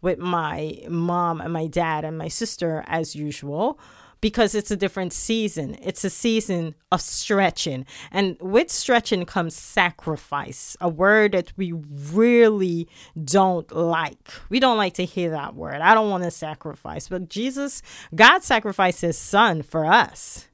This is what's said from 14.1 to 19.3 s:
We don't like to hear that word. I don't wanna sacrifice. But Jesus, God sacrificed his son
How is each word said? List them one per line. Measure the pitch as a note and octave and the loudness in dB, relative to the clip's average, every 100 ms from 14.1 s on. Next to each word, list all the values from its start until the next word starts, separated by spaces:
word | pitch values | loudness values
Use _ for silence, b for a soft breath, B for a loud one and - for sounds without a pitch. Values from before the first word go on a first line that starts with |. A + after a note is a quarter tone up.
| - - - - | -8 -20 -20 -2
We | A#3 | 2
don't | C4 A3+ | 4 4
like | G3 | 0
to | - | -2
hear | F3+ - E3+ | -6 -2 -4
that | D#3 C#3+ | -4 -8
word. | - D#3+ C#3 | -10 -10 0
I | E3 | 6
don't | A3 G#3+ | 6 6
wanna | F#3+ F3 | 0 -2
sacrifice. | - D#3 D3+ D#3+ C#3+ - D#3 - | -6 -8 -10 -12 -12 -8 -8 -6
But | F#3 F3 | -8 -8
Jesus, | G3 B3 C4+ C#4 - B B B | -6 -4 -4 -6 -8 B B B
God | E3 A3+ F4+ | 6 6 6
sacrificed | - A#3 G#3+ G3 F#3 - | 2 0 0 0 0 2
his | F3 D#3+ | -2 -2
son | - | 0